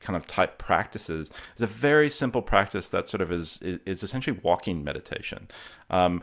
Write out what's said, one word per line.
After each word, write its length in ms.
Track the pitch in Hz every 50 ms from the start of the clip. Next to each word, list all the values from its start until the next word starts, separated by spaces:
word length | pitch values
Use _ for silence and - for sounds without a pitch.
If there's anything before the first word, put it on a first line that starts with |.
kind 160 | - - 92 85
of 100 | - -
type 300 | - 101 90 - - -
practices 760 | - - 90 80 107 - - 104 - - 82 80 76 - - - - - -
is 60 | -
a 60 | 226 101
very 420 | 110 113 139 143 147 151 151 143
simple 320 | - - 143 123 - 120
practice 480 | - - 110 101 101 - - 98 - -
that 180 | - 92 - -
sort 140 | - 98
of 100 | 92 82
is, 280 | 87 85 82 78 - -
is, 180 | - 92 90 - -
is 180 | 95 92 - 104
essentially 340 | 95 - 131 - 160 120 - -
walking 400 | 85 87 - - - 87 78 73
meditation. 640 | 71 69 76 - - - - - - - - 92 - - - - - - - - -
Um, 320 | - 92 90 87 87 85